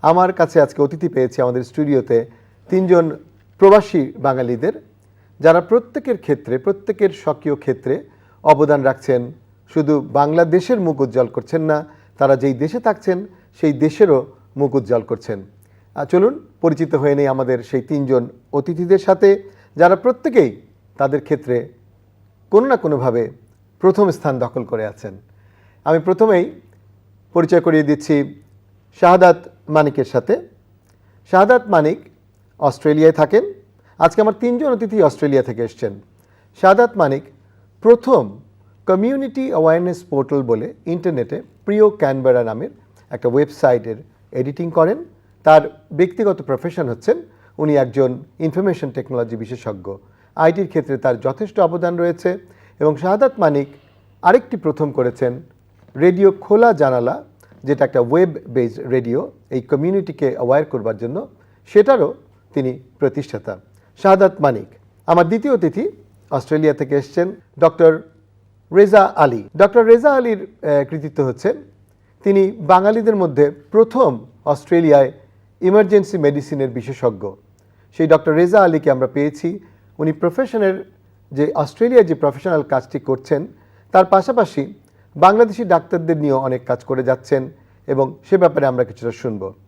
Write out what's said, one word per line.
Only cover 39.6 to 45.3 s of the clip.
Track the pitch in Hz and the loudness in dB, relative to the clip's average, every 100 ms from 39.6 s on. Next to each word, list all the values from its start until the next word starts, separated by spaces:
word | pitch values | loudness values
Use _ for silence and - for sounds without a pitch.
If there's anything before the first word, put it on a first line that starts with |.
| 160 165 180 175 | 2 2 -2 -8
পোর্টাল | - 139 135 143 | -6 -4 -2 -4
বলে | 127 113 - - - | -2 -4 -6 -14 -10
ইন্টারনেটে | 170 180 151 117 170 - _ | -6 -4 -6 -6 -10 -14 _
প্রিয় | - 208 214 | -6 2 2
ক্যানবেরা | 208 143 135 127 123 | 2 -4 0 2 2
নামের | 113 110 214 - _ _ _ | 0 -6 -10 -14 _ _ _
একটা | - 127 | -6 -2
ওয়েবসাইটের | 127 147 - 139 123 107 110 - _ _ | -2 -2 0 0 0 -2 -14 -16 _ _
এডিটিং | - 131 143 170 | -8 -8 -6 -6
করেন। | 165 165 269 339 _ _ | 0 0 -2 -10 _ _